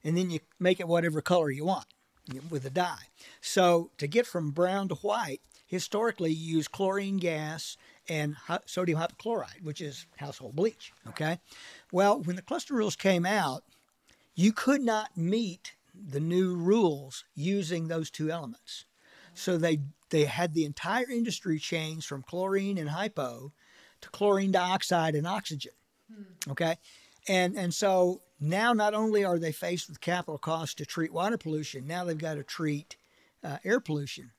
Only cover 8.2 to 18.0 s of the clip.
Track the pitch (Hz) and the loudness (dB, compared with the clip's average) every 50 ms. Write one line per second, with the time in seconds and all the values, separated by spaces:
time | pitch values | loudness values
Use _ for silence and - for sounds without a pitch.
8.2 | 151 147 147 135 - - 170 190 - - - 180 185 175 156 156 165 175 - _ | -2 -2 -4 -8 -6 -4 -4 -4 -4 -6 -4 -2 0 0 0 0 -2 -4 -6 _
9.2 | - 220 233 202 - - - - 180 151 147 - 170 147 135 - - _ _ - | -6 -4 -4 -4 -4 -8 -14 -14 -12 -12 -10 -8 -10 -10 -10 -12 -18 _ _ -12
10.2 | 143 143 - - 131 110 123 147 190 226 - _ - - _ _ _ - - - | -12 -12 -12 -12 -14 -8 -2 0 0 0 0 _ -20 -20 _ _ _ -14 -6 -2
11.2 | 156 156 170 170 _ _ - - - - - - _ _ - 180 196 202 - 285 | -2 -2 -2 -4 _ _ -20 -20 -20 -20 -20 -20 _ _ 2 4 6 6 6 4
12.2 | 180 165 175 190 - - 285 349 - - 285 240 214 208 - - - 190 190 175 | 2 -4 -4 -6 -4 -6 -6 -6 -4 -2 0 0 0 0 -2 0 2 4 4 4
13.2 | 170 185 208 208 175 143 131 - _ _ _ _ _ _ _ _ _ _ _ _ | 4 2 2 2 2 0 -2 -6 _ _ _ _ _ _ _ _ _ _ _ _
14.2 | _ _ _ - 175 220 220 - - 262 285 285 269 233 220 214 214 - _ 175 | _ _ _ 4 4 4 4 4 4 4 4 4 4 2 0 0 -2 -4 _ -2
15.2 | 165 175 196 233 233 185 165 - _ - - _ _ _ _ 180 208 156 135 143 | 0 0 2 0 0 -2 -6 -10 _ -20 -20 _ _ _ _ -18 -14 -6 -4 -2
16.2 | 156 165 175 180 190 185 180 175 170 180 208 233 208 175 147 139 143 135 - - | 0 2 2 4 4 2 2 0 4 4 6 6 6 4 2 0 -8 -12 -14 -16
17.2 | - _ _ - 147 185 196 202 185 156 175 165 165 160 165 165 | -16 _ _ -4 -2 0 0 0 0 -2 -4 -4 -4 -2 -2 -4